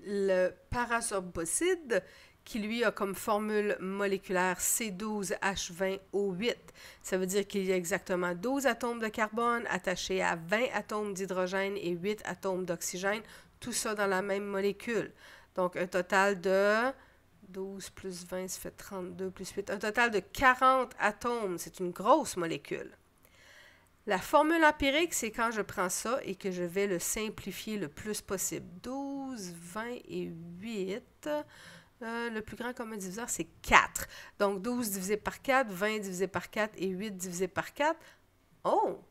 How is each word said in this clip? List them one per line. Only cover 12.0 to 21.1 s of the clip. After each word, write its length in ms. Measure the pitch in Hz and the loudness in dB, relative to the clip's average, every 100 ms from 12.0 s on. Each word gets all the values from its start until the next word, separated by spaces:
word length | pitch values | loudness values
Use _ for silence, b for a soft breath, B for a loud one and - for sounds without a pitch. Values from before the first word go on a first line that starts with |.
| 196 214 - | -2 -4 -6
atomes 400 | 180 196 180 185 | -4 -2 -2 -2
d'oxygène, 560 | 170 - 180 196 220 208 B B - | -4 -6 -4 -2 -2 -6 B B -14
tout 120 | - | -6
ça 220 | 220 233 | -2 -2
dans 120 | 214 196 | 0 2
la 140 | 185 | 2
même 240 | 196 196 | 2 -2
molécule. 680 | 202 196 202 196 - 214 - B B B B | -2 0 0 -2 -2 -2 -2 B B B B
Donc, 220 | - 180 - | -2 -2 0
un 100 | 180 | -2
total 520 | 185 180 202 202 190 | 0 2 4 4 4
de 540 | 185 190 208 214 254 269 B B B _ - | 4 6 6 4 2 -2 B B B _ -14
douze 400 | 190 196 196 - | -10 -8 -10 -12
plus 380 | - 190 175 175 | -12 -10 -10 -8
vingt, 200 | 185 185 | -8 -6
ça 140 | - | -8
fait 160 | 175 - | -10 -14
trente-deux 540 | - 190 185 175 190 | -10 -8 -8 -6 -8
plus 200 | 185 185 | -8 -8
huit, 180 | - 196 | -6 -4
un 80 | 196 | -4
total 320 | 208 214 240 | 0 2 2
de 80 | 202 | 2
quarante 760 | - - 269 254 262 262 254 - | -2 4 4 8 6 6 2 2
atomes. 580 | 202 | 0